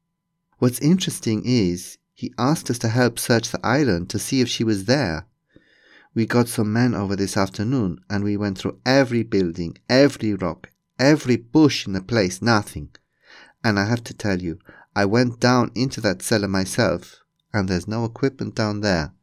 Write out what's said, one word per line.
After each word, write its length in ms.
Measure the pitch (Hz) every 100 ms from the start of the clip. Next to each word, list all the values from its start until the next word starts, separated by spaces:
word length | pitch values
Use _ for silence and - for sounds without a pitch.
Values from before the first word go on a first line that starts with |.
| _ _ _ _ _ -
What's 180 | 127 123
interesting 600 | 147 185 - - 117 107 123
is, 520 | 127 92 90 - - _ -
he 140 | - -
asked 320 | 127 165 -
us 80 | 120
to 80 | 113
help 320 | 120 123 -
search 320 | - 117 -
the 120 | -
island 460 | 98 135 135 87 90
to 80 | 107
see 240 | - 135
if 80 | 120
she 140 | -
was 220 | 113 101 98
there. 420 | 143 104 76 - _ _ - _ _ _ - _ 120
We 100 | 110
got 220 | 120 120
some 260 | - 104
men 220 | 110 123 92
over 200 | 98 98
this 220 | 98 107
afternoon, 640 | 95 - 110 135 98 80 -
and 140 | 104
we 120 | 101 101
went 220 | 104 92
through 220 | 95 - 127
every 340 | 135 123 117
building, 560 | 110 101 90 85 85 - -
every 460 | 127 143 - 110
rock, 380 | 98 90 80 - _ _ -
every 380 | 135 151 127 117
bush 500 | - 156 147 - -
in 80 |
the 80 | 95
place, 400 | - 117 92 -
nothing. 480 | 113 110 - - 71 _ _ _ _ - - _
And 160 | 117 101
I 60 | 101
have 180 | 120 -
to 100 | -
tell 260 | 104 90
you, 160 | 87 - - - _ 101
I 100 | 101
went 340 | 117 123 120
down 300 | 123 127 117 -
into 260 | 131 120
that 220 | 110 90
cellar 240 | - 110 98
myself, 760 | 95 95 - 92 85 - - _ _ _
and 160 | 107 95
there's 180 | 90 92
no 160 | 113
equipment 520 | 113 113 135 - 107 110
down 260 | 107 104
there. 320 | 104 87 76 -